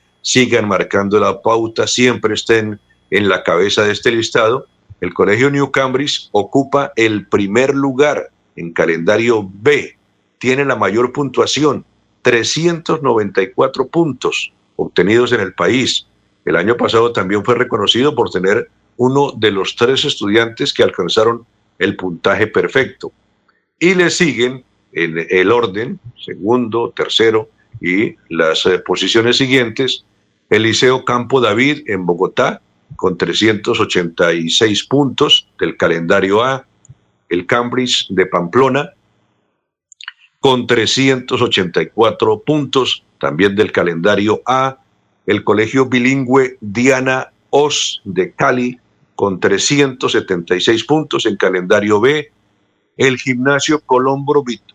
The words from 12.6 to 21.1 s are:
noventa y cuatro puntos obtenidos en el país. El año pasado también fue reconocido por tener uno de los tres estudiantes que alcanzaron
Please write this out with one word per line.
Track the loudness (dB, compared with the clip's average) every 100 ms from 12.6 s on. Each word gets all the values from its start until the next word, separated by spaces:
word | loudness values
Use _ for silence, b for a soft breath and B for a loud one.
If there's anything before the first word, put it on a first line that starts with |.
| 0 -2 -4 -2
noventa | 0 0 0 -2
y | -2
cuatro | 0 -2 -2 -4
puntos | 0 -2 -2 -4 -4 -8 _ _ -8
obtenidos | -4 0 2 4 2
en | 0
el | -2
país. | -2 0 0 0 -4 -8 _ _ _ -2
El | 0
año | 0 0
pasado | 2 2 2
también | 0 -2 -2
fue | 0 0
reconocido | 0 -2 0 2 2
por | 0 -2
tener | 0 0 0 -2 _ _ -2
uno | 0 2 0 0
de | 0
los | 0 -4 0
tres | 0 2 -2
estudiantes | -4 0 2 0 -2 -4
que | 0
alcanzaron | 0 0 -2